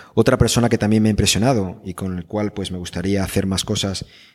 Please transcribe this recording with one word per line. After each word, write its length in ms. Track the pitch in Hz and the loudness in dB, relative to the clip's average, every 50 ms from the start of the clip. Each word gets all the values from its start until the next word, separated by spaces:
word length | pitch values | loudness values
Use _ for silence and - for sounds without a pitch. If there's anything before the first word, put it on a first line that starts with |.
| - - - | -20 -8 -2
Otra 220 | 113 110 - 135 | 0 4 4 6
persona 320 | - 120 110 - 123 117 117 | 6 6 4 4 2 2 2
que 100 | 113 - | 2 2
también 260 | 110 104 110 110 107 | 2 2 4 4 4
me 40 | 110 | 4
ha 20 | |
impresionado 680 | 104 98 104 98 - 95 107 135 135 110 95 90 87 - - | 2 2 0 0 0 2 2 2 2 2 0 -4 -8 -12 -12
y 100 | 92 87 | -14 -10
con 240 | - 98 95 92 90 | -8 -8 -8 -8 -8
el 80 | 85 | -10
cual, 260 | - 101 104 107 101 - | -8 -6 -4 -4 -4 -6
pues, 200 | 104 95 85 90 | -6 -8 -8 -8
me 60 | 90 | -10
gustaría 440 | 90 - - 87 87 95 101 98 95 | -10 -10 -10 -6 -4 -2 -2 -2 -2
hacer 240 | 90 - 101 92 | -2 -2 -2 -2
más 180 | 95 98 92 - | -2 -2 -4 -2
cosas 400 | - 107 95 - 98 95 - - - - - - _ _ | -4 -4 -4 -4 -6 -6 -8 -12 -14 -20 -20 -20 _ _